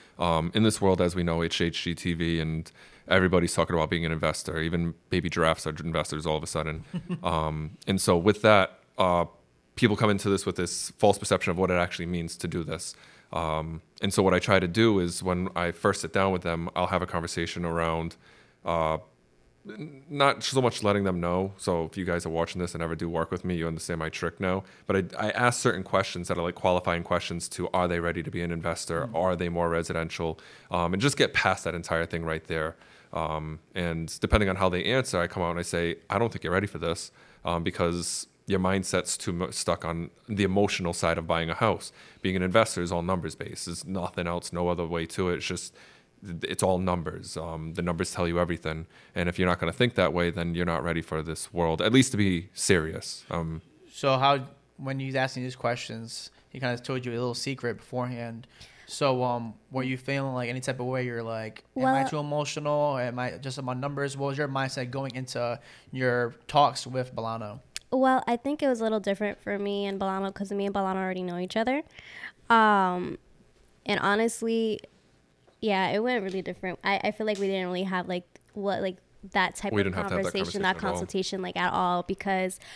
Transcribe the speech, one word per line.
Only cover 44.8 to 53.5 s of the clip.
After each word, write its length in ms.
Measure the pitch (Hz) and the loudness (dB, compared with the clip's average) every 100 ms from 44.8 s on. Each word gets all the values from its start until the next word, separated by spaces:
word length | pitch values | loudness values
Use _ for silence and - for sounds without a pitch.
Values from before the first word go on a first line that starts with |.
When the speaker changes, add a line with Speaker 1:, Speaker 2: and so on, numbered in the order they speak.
| 82 | -2
Speaker 1:
way 200 | 85 82 | -4 -4
to 240 | - 92 | -2 0
it. 60 | 85 | 0
It's 100 | - | -4
just, 280 | 90 - - - - _ - 101 82 | -6 -10 -16 -20 -20 _ -18 -12 -6
it's 200 | - 90 | -4 0
all 140 | 95 92 | 2 2
numbers. 600 | 92 90 80 90 - 85 | 2 -2 -4 -10 -10 -8
Um, 340 | 82 80 80 | -8 -8 -8
the 100 | 85 | -4
numbers 300 | 87 85 92 | -2 0 -2
tell 160 | - 85 | -2 0
you 100 | 85 | 2
everything. 480 | 85 85 80 80 - - - | 0 -2 -6 -8 -10 -18 -10
And 120 | 92 87 | -4 -2
if 120 | 87 | 2
you're 100 | 90 | 2
not 100 | 87 | 2
gonna 140 | 85 | 0
think 220 | - 123 | 2 2
that 180 | 104 85 | 4 4
way, 160 | 87 87 | 4 2
then 260 | 82 85 | 0 -2
you're 120 | 85 87 | 0 0
not 160 | 82 | 0
ready 160 | 82 82 | 0 -2
for 220 | 80 80 | -2 -4
this 280 | 80 78 - | -4 -8 -4
world, 300 | 87 82 80 | 0 2 4
at 140 | 95 | 6
least 160 | 131 120 | 6 6
to 80 | 101 | 4
be 320 | 98 87 87 | 2 0 -4
serious. 720 | - - 90 78 - - - - | -2 2 2 2 -6 -10 -12 -8
Um, 320 | 90 82 | -6 -4